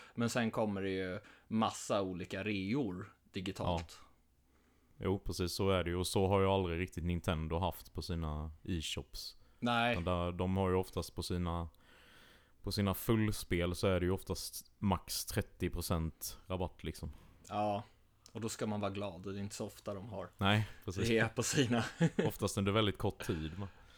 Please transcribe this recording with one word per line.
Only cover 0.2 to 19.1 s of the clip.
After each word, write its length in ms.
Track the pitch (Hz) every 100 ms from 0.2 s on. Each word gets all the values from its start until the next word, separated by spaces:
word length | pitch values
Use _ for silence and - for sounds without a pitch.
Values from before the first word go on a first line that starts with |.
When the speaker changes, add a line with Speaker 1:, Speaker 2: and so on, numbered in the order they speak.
| 117
Speaker 1:
sen 200 | 123 113
kommer 320 | 123 107 98
det 80 | 95
ju 300 | 95 92 98 - - -
massa 540 | 110 104 - - 107
olika 420 | 95 90 92 95
reor 680 | 104 101 95 135 110 90 101 - _
digitalt. 640 | 101 92 - 90 85 85 -
Speaker 2:
Ja. 20 | - _ _ _ _ _ _ _ _ -
Jo, 140 | 92 98
precis 340 | - 90 87
så 180 | - 98
är 140 | 92
det 60 | 85
ju. 60 | 87
Och 100 | 92
så 200 | 104 95
har 120 | 98
ju 60 | 95
aldrig 340 | 98 90 82
riktigt 240 | 90 -
Nintendo 540 | 85 85 - 80 80 82
haft 340 | 90 - -
på 80 | -
sina 480 | - 82 78 76 78 -
e-shops. 720 | - 85 - - - - - - - -
Speaker 1:
Nej. 340 | 120 117 120
Speaker 2:
Utan 120 | 101
där, 280 | 87 87 87
de 240 | 87 92 95
har 120 | 92
ju 40 | 90
oftast 380 | 92 90 -
på 80 | -
sina, 460 | - 90 87 85 82 - - - - - - - _ -
på 100 | 104
sina 220 | 104 98
fullspel 800 | 92 - 110 107 - - 87 87
så 120 | 85 101
är 140 | 90
det 60 | 87
ju 60 |
oftast 600 | 95 - 92 - - - -
max 460 | 101 87 - -
trettio 460 | - 110 - - 87
procent 680 | 87 - 85 80 - - - -
rabatt 380 | 92 87 -
liksom. 280 | 78 - 73 - - - -
Speaker 1:
Ja, 340 | 104 104 101 - - _ _ -
och 80 | 110
då 80 | 110
ska 180 | - 110
man 140 | 104
vara 100 | 101
glad. 320 | 98 101